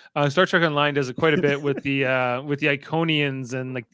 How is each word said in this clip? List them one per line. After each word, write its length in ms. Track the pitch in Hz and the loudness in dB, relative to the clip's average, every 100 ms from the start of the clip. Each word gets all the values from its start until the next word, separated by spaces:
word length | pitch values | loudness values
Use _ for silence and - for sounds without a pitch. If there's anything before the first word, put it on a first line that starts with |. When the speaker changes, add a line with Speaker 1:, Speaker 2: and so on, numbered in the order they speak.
| - 151 | -10 -2
Speaker 1:
uh, 120 | 143 | 2
Star 160 | 143 185 | 4 4
Trek 160 | 185 | 4
Online 300 | 165 147 147 143 | 2 2 2 0
does 120 | 127 | -2
it 60 | 123 | 0
quite 160 | 160 156 | 2 2
a 60 | |
bit 200 | 147 139 | 2 0
with 200 | 143 139 | -2 -4
Speaker 2:
<laughs> 0 | |
Speaker 1:
the, 220 | 139 139 131 | -2 -2 0
uh, 360 | 131 123 123 | 0 0 -2
with 180 | 147 143 | -4 -2
the 80 | 147 143 | 0 -2
Iconians 760 | - 160 165 151 143 135 123 | -2 -2 0 0 0 -4 -6
and, 200 | 131 127 127 | -6 -6 -8
like, 100 | 113 | -10